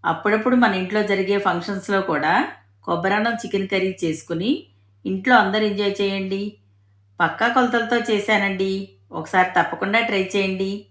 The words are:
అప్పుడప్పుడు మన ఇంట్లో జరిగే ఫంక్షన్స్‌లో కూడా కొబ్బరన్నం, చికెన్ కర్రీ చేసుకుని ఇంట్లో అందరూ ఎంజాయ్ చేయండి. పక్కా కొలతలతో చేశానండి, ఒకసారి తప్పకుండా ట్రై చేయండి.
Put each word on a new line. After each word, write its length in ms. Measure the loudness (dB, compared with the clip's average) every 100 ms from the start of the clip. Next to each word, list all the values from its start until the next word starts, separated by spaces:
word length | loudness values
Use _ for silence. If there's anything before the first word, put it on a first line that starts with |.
అప్పుడప్పుడు 520 | -2 0 2 2 4
మన 180 | 4 4
ఇంట్లో 260 | 2 0 0
జరిగే 340 | 0 0 2 2
ఫంక్షన్స్‌లో 600 | 2 -2 -4 -6 -2 -2
కూడా 320 | 0 0 2 2 0 -8 _ _
కొబ్బరన్నం, 520 | -4 -2 0 0 0 -4
చికెన్ 320 | -4 -4 -2
కర్రీ 200 | 0 -2
చేసుకుని 560 | -2 -4 -4 -6 -4 -2 -2 -4 _ _ _
ఇంట్లో 300 | -6 -4 4 6
అందరూ 280 | 6 0
ఎంజాయ్ 300 | 0 0 -2
చేయండి. 480 | 0 -2 -2 -4 -6 -6 -12 _ _ _ _ _ -2
పక్కా 300 | -2 0 0
కొలతలతో 500 | 2 2 0 0 -2
చేశానండి, 720 | 0 -2 2 0 0 -2 -2 -2 -8 _ _
ఒకసారి 400 | -12 -2 2 2
తప్పకుండా 500 | 2 0 -4 0 0
ట్రై 220 | 0 -2
చేయండి. 460 | -2 -2 -2 -2 -4 -6 -12